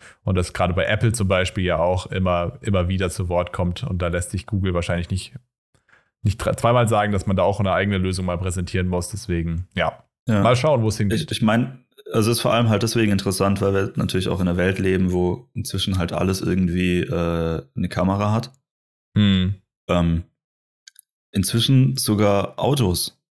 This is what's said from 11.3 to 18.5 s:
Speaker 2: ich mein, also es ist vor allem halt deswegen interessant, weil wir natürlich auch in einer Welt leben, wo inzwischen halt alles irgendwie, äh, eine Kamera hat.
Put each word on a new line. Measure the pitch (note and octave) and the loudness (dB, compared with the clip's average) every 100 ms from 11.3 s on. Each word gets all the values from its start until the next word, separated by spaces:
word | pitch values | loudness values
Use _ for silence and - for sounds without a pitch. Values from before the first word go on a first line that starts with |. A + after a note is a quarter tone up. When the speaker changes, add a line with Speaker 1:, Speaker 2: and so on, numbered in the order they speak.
Speaker 2:
ich | - | -2
mein, | A2 A#2 C3 - _ - - | 2 2 0 -6 _ -20 -4
also | A2+ A2 | 0 2
es | A#2 | 2
ist | |
vor | B2 | 2
allem | A2+ A2+ | 4 4
halt | G#2 | 2
deswegen | A2+ A#2 A2 | 2 2 2
interessant, | G2 G2 F#2 G2 G2 | 2 0 0 2 2
weil | G2 | 2
wir | G2 G2 | 2 0
natürlich | - F#2 F#2 E2+ | -2 -2 -2 -2
auch | F2+ | 0
in | F2+ | 0
einer | F2 | 2
Welt | F2+ G2 | 0 0
leben, | F#2+ F#2 F#2 | 0 2 2
wo | F2+ F2+ - - | 2 0 -2 -8
inzwischen | - - G2 - F#2 | -10 -6 -4 -2 -2
halt | F2 | -2
alles | - F#2+ F#2 | -2 -2 0
irgendwie, | E2+ F#2 F2+ F2+ F2+ F2+ | 0 0 0 0 0 0
äh, | - E2+ E2+ E2+ E2 E2 - | 0 -2 -2 -2 -2 -4 -8
eine | - F2 | -6 -4
Kamera | - F#2 G2 G#2 | 0 0 0 0
hat. | A2 - | 0 -4